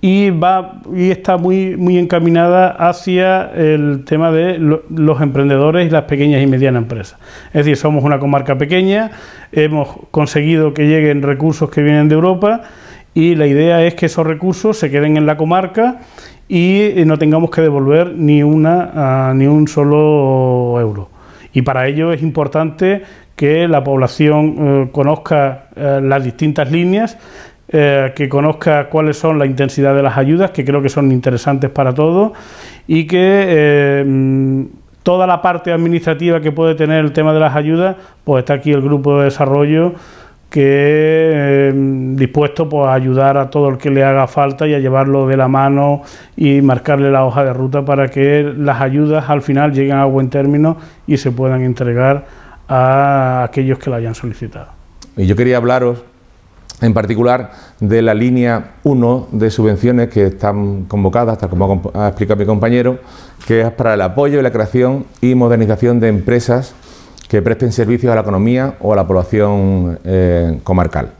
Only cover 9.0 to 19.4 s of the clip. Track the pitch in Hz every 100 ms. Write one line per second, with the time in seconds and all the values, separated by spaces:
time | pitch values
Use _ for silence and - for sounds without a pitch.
9 | 220 - - - - - 151 151 139 -
10 | - - 151 156 151 165 156 143 151 156
11 | 151 143 139 135 156 151 156 - 147 151
12 | 151 156 175 185 208 233 - - - -
13 | - - 160 165 147 139 165 170 170 170
14 | 165 170 160 156 180 180 220 214 151 139
15 | 151 151 151 151 160 180 190 202 233 247
16 | - - - - - 175 175 196 208 190
17 | 156 156 156 156 160 165 160 143 135 151
18 | 175 180 151 147 147 156 156 175 175 156
19 | 139 131 131 131